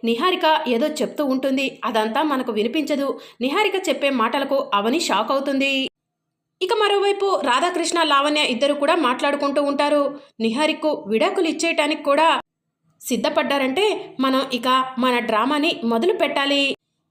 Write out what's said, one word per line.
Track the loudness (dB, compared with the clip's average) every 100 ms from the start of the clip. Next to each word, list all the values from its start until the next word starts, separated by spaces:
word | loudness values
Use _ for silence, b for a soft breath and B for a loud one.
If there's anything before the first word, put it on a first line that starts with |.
నిహారిక | -2 0 0 2 2 2 0
ఏదో | 0 0
చెప్తూ | -2 -4 -2 -2
ఉంటుంది, | 0 0 -2 -2 -4 -4
అదంతా | -2 0 0
మనకు | 0 -2 -2
వినిపించదు. | -2 -2 -2 -2 -2 -2 -6 B B
నిహారిక | -2 0 0 0 -2
చెప్పే | 0 0
మాటలకు | 2 0 0 0 -2 0
అవని | 0 0 0
షాక్ | 0 0 0
అవుతుంది. | -2 0 0 0 0 -4 _ _ _ _ _ _ -6
ఇక | -2
మరోవైపు | 2 2 2 2 2 0 0
రాధాకృష్ణ, | 0 2 0 0 -2 0
లావణ్య | 2 2 2 2
ఇద్దరు | 0 2 0
కూడా | 2 2 2
మాట్లాడుకుంటూ | 2 0 0 0 0 0
ఉంటారు. | 0 0 2 2 0 -4 B -4
నిహారికకు | -2 0 0 0 -2 -2 0
విడాకులు | 0 2 0 -2
ఇచ్చేయటానికి | 0 -2 0 0 -2
కూడా | 0 2 4 2 -4 _ _ _ _ _
సిద్ధపడ్డారంటే | -4 -2 0 0 0 0 -2 0 0 -2 -6 -4
మనం | 0 0 -2
ఇక | -4 0 0 0 -2
మన | 0 0
డ్రామాని | 0 0 0 0 0 -2
మొదలు | -2 0 2
పెట్టాలి. | 2 0 0 0 2 0 -4 _ _ _